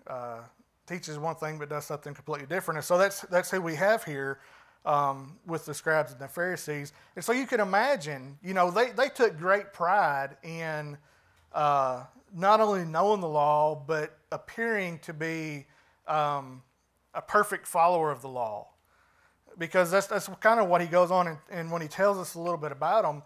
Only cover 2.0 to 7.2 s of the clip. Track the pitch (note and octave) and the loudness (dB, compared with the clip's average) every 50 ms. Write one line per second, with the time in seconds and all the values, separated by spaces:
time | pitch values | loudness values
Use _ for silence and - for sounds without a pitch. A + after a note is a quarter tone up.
2 | - D3 C#3+ - - D#3 D3+ C#3+ C#3 C3+ F3 F#3 - F3 D#3 D3+ C#3+ - F3+ F3+ | -10 -12 -16 -12 -10 -8 -8 -8 -6 -6 -6 -4 -4 -4 -4 -4 0 2 4 4
3 | G3 G3 G3 - - - F3+ F3+ F3+ - G3 F#3 E3+ E3 D#3 C#3+ F#3+ G#3 A3+ A3 | 4 4 0 -4 -4 0 0 0 0 0 -2 -4 -2 -2 -2 2 2 4 2 2
4 | - D#3+ C#3+ C3+ C3+ C3+ C3+ - - - - - - _ _ _ - D#3+ D3 C#3+ | 0 -4 -6 -6 -4 -6 -6 -8 -12 -20 -20 -20 -20 _ _ _ -2 0 2 2
5 | C#3+ C#3 C#3 C3+ C3+ C#3 F3+ - - F3 E3 D#3 - D#3 C#3+ - - E3 D#3 D#3 | 2 0 -2 -4 -8 -18 -20 -16 -10 -8 -8 -6 -6 -8 -10 -4 0 0 2 2
6 | C#3+ C#3 C3+ B2 C#3 C3+ - F3 F3 F#3 F3 D3 - D3+ D3 C#3+ D3 - - _ | 0 -2 -6 -14 -16 -10 -6 -4 -4 -4 -4 -6 -6 -8 -8 -8 -8 -12 -16 _
7 | _ _ - F#3 | _ _ -14 -6